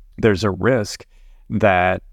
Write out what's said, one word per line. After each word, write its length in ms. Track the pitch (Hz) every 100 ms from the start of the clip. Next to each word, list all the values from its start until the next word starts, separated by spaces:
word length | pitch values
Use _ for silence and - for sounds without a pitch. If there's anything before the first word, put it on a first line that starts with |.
| - -
there's 260 | 110 95
a 80 | 107
risk 540 | 92 104 127 104 - - - - - -
that 540 | 107 104 90 90 92 -